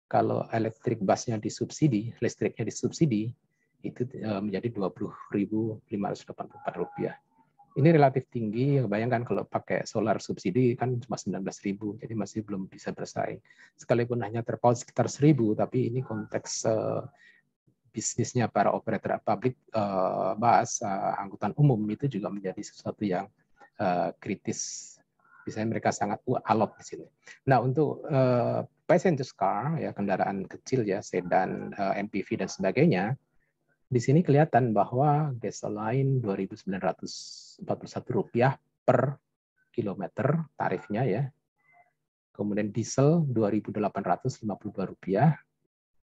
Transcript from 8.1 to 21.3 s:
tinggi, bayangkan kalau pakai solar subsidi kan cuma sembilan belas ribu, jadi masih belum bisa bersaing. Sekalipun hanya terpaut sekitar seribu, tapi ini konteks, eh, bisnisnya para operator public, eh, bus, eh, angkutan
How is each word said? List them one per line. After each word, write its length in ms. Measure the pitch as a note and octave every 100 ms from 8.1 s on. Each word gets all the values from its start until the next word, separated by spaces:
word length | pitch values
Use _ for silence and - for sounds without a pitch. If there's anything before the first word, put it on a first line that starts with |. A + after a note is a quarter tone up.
| B2+ -
tinggi, 560 | B2 A2 A2 C#3 C#3
bayangkan 400 | A2+ G#2 A#2 A#2+
kalau 240 | A#2+ G2 -
pakai 400 | A2 - G2 -
solar 320 | A2+ G#2+ G2
subsidi 560 | - F#2 G2 F#2 B2+
kan 240 | A#2+ C3 B2
cuma 160 | -
sembilan 320 | G2+ - F#2 F#2+
belas 160 | -
ribu, 320 | G2+ G2 G#2+ G#2+
jadi 100 | G#2+
masih 320 | A2 G2+ A2
belum 240 | G#2 G2 F#2+
bisa 240 | - -
bersaing. 480 | - - - G2+ A2 - _ - _
Sekalipun 400 | - A#2 A#2+ A#2+ G#2
hanya 160 | A#2
terpaut 320 | A2+ A2 A#2+
sekitar 320 | A#2+ - - A#2
seribu, 480 | - C#3+ D3 A2
tapi 320 | A2 G2+ B2+ A#2
ini 160 | B2
konteks, 640 | B2+ A2 G#2+ G#2+ - - A#2
eh, 360 | A2 G#2+ A2 A2 - - _ _ _ _ _ _
bisnisnya 560 | - - - A2+ B2+ A2
para 240 | G#2 G2+
operator 480 | G2 - G2+ G2+ F#2+
public, 320 | - G2+ B2+ B2+ _
eh, 640 | A2 G2+ F#2+ F#2+ G2 F#2+
bus, 480 | G2+ A#2 G2 A2+ -
eh, 300 | G#2+ F#2+ G2 G2+
angkutan 320 | G2